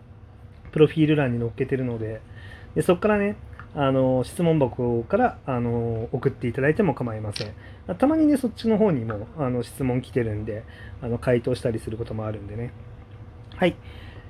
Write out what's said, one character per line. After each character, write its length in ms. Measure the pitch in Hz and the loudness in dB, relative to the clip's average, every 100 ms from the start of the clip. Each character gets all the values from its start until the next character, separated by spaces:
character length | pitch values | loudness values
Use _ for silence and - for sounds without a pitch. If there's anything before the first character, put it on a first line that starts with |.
| - - - - - - - | -20 -20 -20 -20 -20 -20 -2
プ 80 | 156 | 6
ロ 80 | 151 | 6
フ 60 | 160 | 6
ィ 80 | |
ー 40 | 151 | 4
ル 80 | 147 | 4
欄 180 | 131 | 2
に 60 | 117 | 0
載 80 | 117 | -2
っ 40 | |
け 140 | 110 131 | -2 -2
て 100 | 131 | 0
る 100 | 123 | -2
の 120 | 113 | -4
で、 240 | 110 110 - - - - - 156 | -6 -8 -12 -18 -16 -16 -6 -2
で、 60 | |
そ 120 | 170 | 2
っ 60 | 175 | 4
か 100 | 214 | 4
ら 80 | 208 | 2
ね、 180 | 202 208 - - - | 0 -2 -12 -16 -8
あ 180 | 156 135 | 0 4
の、 320 | 135 131 127 | 4 4 2
質 200 | 120 - | 0 0
問 160 | 170 160 | 4 4
箱 440 | 123 - 120 117 | 2 2 0 0
か 140 | 113 208 | 2 2
ら、 200 | 254 - - | 2 0 -4
あ 140 | 123 | -2
の、 500 | 120 117 117 113 117 | 0 0 -2 -2 -4
送 180 | 127 135 | 0 0
っ 20 | |
て 160 | - 123 | 0 -4
い 60 | |
た 80 | 123 | 0
だ 80 | 139 | 2
い 60 | 156 | 4
て 80 | |
も 100 | 185 | 2
構 220 | - 120 107 | 2 -2 -4
い 60 | |
ま 120 | 107 | -6
せ 120 | - 104 | -6 -8
ん。 80 | - - - - 180 | -12 -18 -14 -8 0
た 80 | 269 | 2
ま 100 | 320 | 6
に 120 | 302 | 6
ね、 100 | 285 | 4
そ 120 | 226 | 0
っ 20 | |
ち 180 | - 226 | -2 2
の 80 | 208 | 4
方 140 | 220 | 4
に 140 | 135 113 | 2 -2
も、 220 | 101 113 165 | -6 -8 -4
あ 120 | 127 | -2
の、 140 | 123 | -2
質 200 | 117 - | -4 -2
問 180 | 131 127 | 0 0
来 100 | - | 0
て 100 | 127 | 0
る 140 | 113 104 | 0 -2
ん 100 | 110 | -4
で、 180 | 107 - - - - | -8 -10 -16 -16 -10
あ 60 | 120 | -4
の、 100 | 117 | -2
回 240 | 131 123 | 2 2
答 140 | 127 120 | 2 -2
し 60 | |
た 100 | 127 | -2
り 80 | 110 | -2
す 100 | - | -6
る 80 | 110 | -8
こ 80 | 113 | -8
と 80 | |
も 120 | 110 107 | -6 -6
あ 60 | |
る 100 | 107 | -6
ん 60 | 101 | -8
で 80 | 107 | -8
ね。 180 | 120 - - - - - - - - - | -10 -10 -18 -18 -18 -18 -18 -18 -12 0
は 100 | 180 | 0
い。 60 | |
っ 40 | - - - - - | 0 -12 -16 -16 -16